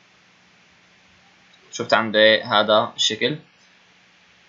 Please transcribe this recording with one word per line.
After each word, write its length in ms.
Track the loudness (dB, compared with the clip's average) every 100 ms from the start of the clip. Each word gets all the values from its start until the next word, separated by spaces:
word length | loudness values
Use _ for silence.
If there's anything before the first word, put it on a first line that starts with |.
| _ _ _ _ _ _ _ _ _ _ _ _ _ _ _ _ _
شفت 220 | -12 -2
عندي 480 | -2 0 2 4 4
هذا 500 | 0 0 2 0 0 -4
الشكل. 400 | -6 -4 -6 -6 -14 _ _ _ _ _ _ _ _ _